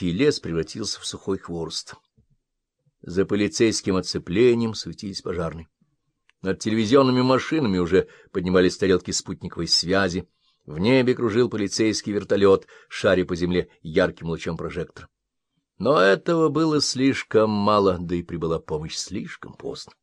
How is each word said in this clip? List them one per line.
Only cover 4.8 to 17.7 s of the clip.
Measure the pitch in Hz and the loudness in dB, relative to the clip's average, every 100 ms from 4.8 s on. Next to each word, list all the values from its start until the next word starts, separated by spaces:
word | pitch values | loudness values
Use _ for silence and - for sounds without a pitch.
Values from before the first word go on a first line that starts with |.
| - 78 101 95 | -12 -12 -12 -10
пожарные. | - 87 82 78 82 _ _ _ _ _ _ _ | -8 -6 -6 -8 -18 _ _ _ _ _ _ _
Над | 95 90 | -6 -4
телевизионными | 110 110 107 139 131 127 | -2 -2 4 4 4 2
машинами | 127 127 - 160 120 92 | 2 0 0 -2 0 0
уже | 85 90 - - _ | 4 2 2 -12 _
поднимались | 101 90 92 90 - | -6 2 4 4 2
тарелки | 95 92 - | 2 2 0
спутниковой | 90 - 87 92 - 82 | -8 -8 -12 -10 -8 -2
связи. | - 85 95 98 87 - _ _ _ - | -2 0 0 0 -4 -10 _ _ _ -14
В | 76 | -2
небе | 104 131 123 123 | 2 4 2 0
кружил | 117 120 120 | 0 0 0
полицейский | 107 98 - 110 104 - | -2 -6 0 0 0 -4
вертолёт, | 101 98 104 98 95 - - _ | -6 -2 4 6 4 2 -20 _
шаря | - 107 92 90 | -2 2 2 0
по | 87 | -2
земле | 87 90 82 _ | 0 0 -2 _
ярким | 82 82 90 85 85 | -2 0 0 -2 -8
лучом | 80 90 82 | -8 -8 -8
прожектора. | 80 85 76 - - _ _ _ _ _ _ _ | -8 -8 -10 -14 -20 _ _ _ _ _ _ _
Но | 107 160 | 0 4
этого | 190 190 - 165 160 | 4 4 2 2 2
было | 143 160 151 | 2 2 2
слишком | - 131 135 127 - 110 110 | 0 2 2 0 2 2 4
мало, | 104 101 | 2 4